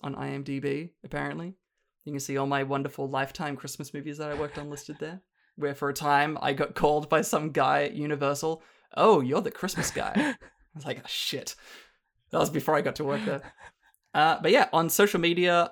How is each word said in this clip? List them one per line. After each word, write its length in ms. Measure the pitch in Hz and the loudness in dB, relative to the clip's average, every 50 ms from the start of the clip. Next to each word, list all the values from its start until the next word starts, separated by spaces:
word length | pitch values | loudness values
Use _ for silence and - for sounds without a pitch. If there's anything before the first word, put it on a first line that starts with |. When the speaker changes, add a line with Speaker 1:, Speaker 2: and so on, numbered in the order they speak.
| - | -10
Speaker 1:
on 120 | 143 139 | -10 -8
I 140 | - 139 139 | -8 -8 -8
M 120 | 139 139 139 | -8 -8 -6
D 180 | 139 139 139 | -6 -6 -4
B, 320 | 139 143 139 147 165 170 - _ - | -2 -2 -2 -2 -6 -8 -14 _ -16
apparently. 500 | 139 - 147 143 143 143 160 170 180 190 - _ _ _ _ _ _ _ _ _ | -10 -8 -6 -6 -6 -6 -8 -10 -10 -12 -16 _ _ _ _ _ _ _ _ _
You 80 | 147 147 | -10 -8
can 80 | 139 | -8
see 160 | 139 - 139 | -6 -4 -2
all 100 | 135 139 | -2 0
my 160 | 139 143 139 139 | 0 0 0 0
wonderful 460 | 135 139 139 139 143 - - 139 135 | -2 -2 -2 -2 -4 -6 -6 -6 -4
Lifetime 480 | 139 135 135 135 - - 165 147 139 | -2 -2 -4 -4 -6 -8 -6 -6 -6
Christmas 380 | - - 135 - - 143 - - | -8 -10 -12 -12 -12 -12 -12 -10
movies 240 | 147 139 156 143 151 | -10 -10 -10 -10 -8
that 120 | 151 151 | -8 -8
I 40 | 147 | -6
worked 240 | 147 151 143 143 151 | -6 -6 -6 -8 -10
on 100 | 147 147 | -10 -10
listed 280 | 147 139 - - 147 - | -12 -12 -12 -14 -12 -10
there. 220 | 151 156 175 185 - _ _ _ _ _ _ | -10 -10 -10 -14 -16 _ _ _ _ _ _
Where 180 | - 147 143 143 | -6 -4 -4 -2
for 160 | - 147 143 | -2 -2 -2
a 40 | 139 | -2
time 440 | - 156 147 143 139 147 151 156 - | -2 0 2 4 4 4 2 0 -2
I 140 | 135 139 - | -2 -2 0
got 200 | 165 147 - - | 0 -2 -2 0
called 360 | - - 147 151 151 151 - | 2 2 4 4 2 2 2
by 100 | 170 156 | 2 2
some 300 | 233 - - 151 151 156 139 | 4 2 0 0 -2 0 0
guy 300 | 156 135 135 143 143 143 | 2 4 4 4 4 2
at 80 | 143 - | 0 -2
Universal, 680 | 147 147 151 151 139 139 139 143 139 - 160 165 160 - - _ _ _ _ - | -4 -4 -4 -2 0 0 0 0 0 -2 -4 -4 -4 -8 -18 _ _ _ _ 0
"Oh, 240 | - 170 220 208 151 | 4 6 8 8 6
you're 220 | 127 123 143 196 190 | 6 4 2 0 0
the 80 | - | -2
Christmas 400 | - - - 185 - 170 - - | -4 -6 -6 -4 -4 -4 -4 -4
guy." 220 | - - - - - | -2 -4 -4 -2 0
Speaker 2:
<laughs> 20 | |
Speaker 1:
I 200 | 214 302 285 247 - - - _ _ _ _ _ | 0 0 0 -2 -6 -12 -20 _ _ _ _ _
was 120 | 156 135 | -12 -10
like, 140 | 135 127 - - | -8 -8 -8 -8
"Oh, 20 | - | -8
shit." 460 | - - - - - - - - - - - - - - - _ _ _ _ _ _ _ _ _ | -6 -6 -4 -4 -6 -6 -8 -10 -12 -12 -18 -20 -20 -20 -20 _ _ _ _ _ _ _ _ _
That 80 | - 165 | 0 0
was 100 | 156 147 | 0 0
before 260 | 156 147 - - 156 | 0 -2 0 2 2
I 60 | 147 | 2
got 160 | 143 139 - | 2 -2 -4
to 80 | - 156 | -4 -4
work 180 | 139 143 - - | -2 -2 -2 -2
there. 160 | 147 139 139 - - - _ - - - _ _ _ _ _ _ _ - | -4 -4 -4 -6 -12 -20 _ -20 -20 -20 _ _ _ _ _ _ _ 2
Uh, 240 | 151 151 160 - - | 4 4 4 4 2
but 100 | - 170 | 4 4
yeah, 200 | 214 269 196 - - | 6 6 6 4 4
on 160 | 165 165 165 | 2 2 4
social 320 | - - 202 202 - 180 | 4 4 4 4 4 2
media, 500 | 170 170 170 180 180 180 175 175 170 165 | 2 2 4 4 4 4 6 4 4 2